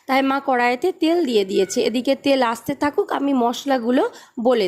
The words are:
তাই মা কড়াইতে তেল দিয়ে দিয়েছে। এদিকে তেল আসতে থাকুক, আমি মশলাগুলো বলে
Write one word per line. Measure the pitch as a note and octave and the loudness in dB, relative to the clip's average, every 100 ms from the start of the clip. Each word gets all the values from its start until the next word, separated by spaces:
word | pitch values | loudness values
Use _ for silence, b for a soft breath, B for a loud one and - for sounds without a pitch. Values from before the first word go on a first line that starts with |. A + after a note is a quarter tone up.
| - | -2
তাই | C4+ C4+ | 0 2
মা | C4+ C4+ | 0 0
কড়াইতে | B3+ A#3+ B3 F4 - | 0 0 0 -2 -2
তেল | D#4 E4+ D4 | 0 0 2
দিয়ে | A3+ F#3+ | 0 0
দিয়েছে। | F#3+ F#3 - A#3 | 0 0 0 -2
এদিকে | A3+ B3 C4+ C#4 | 0 -2 0 2
তেল | C4+ A#3+ | 2 0
আসতে | A#3 - C#4 | -2 -6 -4
থাকুক, | D4 C#4+ G4+ - | -2 -2 -2 -2
আমি | C#4 C4 | 0 0
মশলাগুলো | A#3 B3 C#4 C4 A3+ B3+ A4+ B B - A#3+ | 0 -2 -2 -2 2 0 0 B B -4 0
বলে | A#3+ | 2